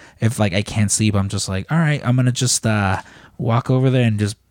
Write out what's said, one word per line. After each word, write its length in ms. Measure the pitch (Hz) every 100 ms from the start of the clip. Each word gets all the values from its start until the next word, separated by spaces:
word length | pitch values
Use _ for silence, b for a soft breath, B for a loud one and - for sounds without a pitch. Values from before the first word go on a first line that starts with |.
| B B
if, 160 | 113 -
like, 160 | 104
I 80 | 92
can't 300 | 104 117 104
sleep, 240 | - 107 98
I'm 140 | 98
just 200 | 101 -
like, 220 | 95 92
"All 80 | 165
right, 260 | 156 147 123
I'm 100 | 127
gonna 140 | 127
just, 360 | 120 123 - 117
uh, 340 | 107 98 95 B B B -
walk 320 | 117 117 -
over 180 | 131 131
there 140 | 127
and 160 | 117 104
just 160 | 104 - _